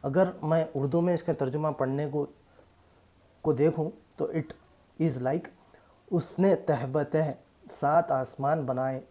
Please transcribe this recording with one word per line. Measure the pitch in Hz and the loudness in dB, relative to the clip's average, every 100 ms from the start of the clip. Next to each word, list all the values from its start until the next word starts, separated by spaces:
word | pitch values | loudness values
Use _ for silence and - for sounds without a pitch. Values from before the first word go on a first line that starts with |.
अगर | 139 151 190 - | 0 2 2 0
मैं | 151 160 160 | 0 0 0
उर्दू | 139 135 170 | -2 0 2
में | 170 | 2
इसका | 170 - | 0 -2
तर्जुमा | 151 131 147 156 143 | -2 -2 -2 -4 -2
पढ़ने | 131 139 147 | -2 -2 -2
को, | 147 143 - _ - _ _ _ _ _ _ _ _ | -4 -4 -8 _ -20 _ _ _ _ _ _ _ _
को | 156 | 0
देखूं | 135 156 156 156 - _ - | 4 2 2 -4 -6 _ -6
तो | - 165 | -4 -4
it | - - _ _ _ - | -6 -14 _ _ _ -2
is | 160 127 | -2 0
like, | 123 170 - - - - _ _ - | -2 -2 -4 -20 -20 -20 _ _ -2
"उसने | 175 - - 190 175 - | -2 -2 2 4 4 2
तहबतह | 143 127 143 147 156 151 131 _ _ - | -2 0 -2 0 0 0 -4 _ _ -20
सात | - 143 160 170 | -2 2 4 4
आसमान | 135 127 - 139 160 131 | -2 -2 -4 0 0 -2
बनाए। | 127 131 131 - | -2 -2 -4 -10